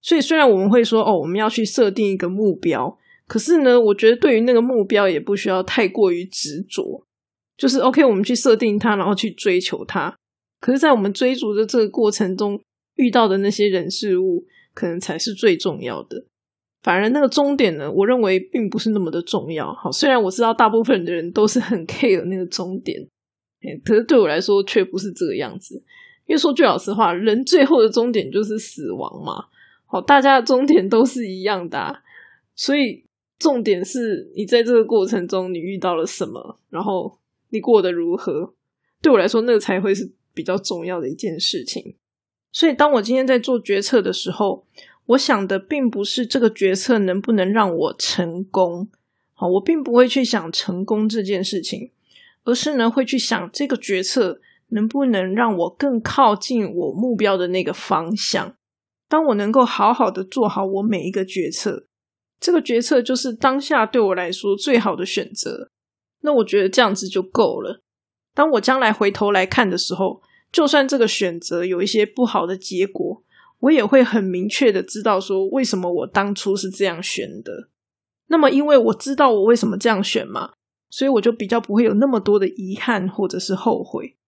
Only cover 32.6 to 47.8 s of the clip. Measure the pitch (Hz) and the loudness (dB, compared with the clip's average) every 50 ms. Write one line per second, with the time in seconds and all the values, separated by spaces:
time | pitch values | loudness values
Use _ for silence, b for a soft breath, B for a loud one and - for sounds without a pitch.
32.6 | - - 277 294 277 220 - - _ _ _ _ _ _ _ _ - 320 269 240 | -2 0 0 0 0 -2 -4 -10 _ _ _ _ _ _ _ _ 0 2 2 2
33.6 | 208 220 196 175 196 - - 247 240 220 196 - - - - - 208 185 240 233 | 2 0 0 0 0 -6 -4 -4 -2 -2 -4 -4 -6 -12 -8 -8 0 2 2 2
34.6 | 233 233 247 226 220 226 233 214 190 190 233 196 175 175 196 185 185 185 185 165 | 4 6 4 4 4 4 2 2 2 2 -2 -4 -4 -4 -4 -4 -4 -4 -6 -6
35.6 | 160 185 196 180 180 185 175 160 - - - - 170 107 110 120 - - - _ | -6 -8 -8 -4 -2 -2 -2 -2 -4 -4 -6 -8 -8 -8 -8 -16 -16 -18 -20 _
36.6 | _ _ - 160 190 208 196 180 - 208 _ _ _ _ _ _ _ _ - 220 | _ _ -10 -6 -4 -4 -4 -4 -6 -8 _ _ _ _ _ _ _ _ -8 -4
37.6 | 214 247 233 208 185 180 175 170 170 170 175 - - 185 139 147 175 - _ _ | 2 4 4 4 4 2 -2 -2 -2 -2 -4 -4 -4 -6 -6 -6 -6 -8 _ _
38.6 | _ _ _ _ _ _ _ _ - 311 262 202 170 208 233 220 226 247 233 208 | _ _ _ _ _ _ _ _ 4 6 6 6 4 2 0 0 2 2 2 2
39.6 | 208 - 190 185 185 196 196 185 185 - _ _ _ _ _ - 165 - 185 202 | 2 0 -2 0 0 0 -2 -2 -4 -12 _ _ _ _ _ -8 -4 -4 -4 -4
40.6 | 196 - 196 170 165 180 180 170 147 131 165 - - 196 160 160 - - - 165 | -4 -6 -8 -6 -6 -6 -6 -6 -6 -8 -8 -6 -6 -8 -6 -4 -4 -4 -4 -6
41.6 | 123 - - - - - - _ _ _ _ _ _ _ _ _ _ _ - - | -8 -8 -10 -12 -12 -14 -20 _ _ _ _ _ _ _ _ _ _ _ -2 0
42.6 | 320 320 269 - 294 302 285 226 202 220 254 262 262 254 262 240 - 269 254 233 | 0 0 2 2 2 2 4 0 0 0 0 0 2 2 2 0 2 0 -2 -2
43.6 | - - 202 196 202 - - 226 190 - - - - - - - 107 98 92 - | -2 -2 -2 -2 0 2 0 0 0 0 -6 -6 -8 -8 -4 -2 -2 -2 -2 -6
44.6 | _ b b b b b b b b - 233 269 - - 262 202 196 190 196 190 | _ b b b b b b b b 0 2 2 2 0 0 0 0 -4 -4 -6
45.6 | 190 _ 311 285 262 233 214 196 208 214 - 254 240 226 - 269 233 214 220 - | -4 _ -4 -2 -2 -2 -2 -4 -6 -4 -4 -6 -6 -4 -2 -4 -4 -4 -4 -2
46.6 | 202 190 185 190 - - 240 214 196 185 180 196 196 - 226 202 185 190 208 226 | -2 -2 -2 -2 -2 0 0 0 0 -2 -2 -4 -2 0 0 0 0 0 0 0
47.6 | 208 190 165 160 | 0 0 -2 -2